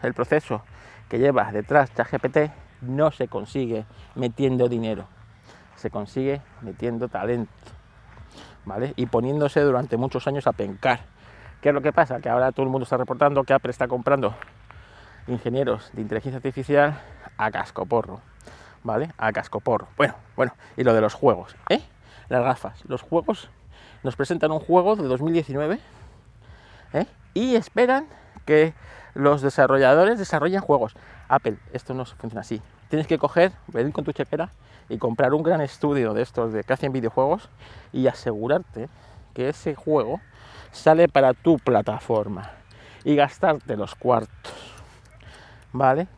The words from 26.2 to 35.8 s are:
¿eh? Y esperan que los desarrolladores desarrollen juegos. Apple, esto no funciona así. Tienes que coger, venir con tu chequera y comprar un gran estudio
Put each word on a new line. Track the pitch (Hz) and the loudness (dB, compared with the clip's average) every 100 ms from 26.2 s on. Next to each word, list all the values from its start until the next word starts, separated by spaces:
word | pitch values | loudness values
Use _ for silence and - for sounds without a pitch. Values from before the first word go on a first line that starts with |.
| - - - - - - - | -20 -20 -20 -20 -20 -20 -6
¿eh? | 147 208 - - | -6 -6 -10 -10
Y | 190 254 226 | -4 0 0
esperan | - - 247 269 311 - - - | 0 0 2 2 -2 -16 -20 -12
que | - 151 160 - - - - | 2 4 4 -2 -20 -20 -14
los | 135 143 143 | 0 2 4
desarrolladores | 135 - 131 135 131 151 196 233 | 2 4 4 6 6 6 6 2
desarrollen | 185 156 165 196 | -2 -2 0 -2
juegos. | 190 139 120 - - - - | 2 0 0 -6 -20 -20 0
Apple, | 139 120 101 - | 0 0 -6 -10
esto | 123 - | -12 -8
no | 131 | -8
funciona | 123 - 117 110 | -10 -12 -12 -12
así. | - 110 - - - | -10 -10 -10 -20 -6
Tienes | 156 151 | -4 -2
que | 156 | 0
coger, | 147 170 185 - - | 0 2 2 0 -8
venir | 165 143 | -4 -4
con | - | -4
tu | 147 | -6
chequera | - 135 156 175 - - - - | -6 -6 -6 -6 -12 -20 -20 -12
y | 117 | -6
comprar | 123 113 131 | -4 0 2
un | 151 | 2
gran | 160 165 | 2 0
estudio | 139 - | -2 -4